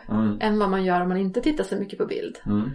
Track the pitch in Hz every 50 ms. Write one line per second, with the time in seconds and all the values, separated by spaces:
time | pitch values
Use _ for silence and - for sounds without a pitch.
0 | - - 220 214 220 214 208 214 - 214 208 214 208 190 190 196 190 185 180 175
1 | 180 180 185 185 196 190 185 247 240 311 302 - 190 - - 196 202 196 - -
2 | - - - - - - - - - - 104 104 - - 139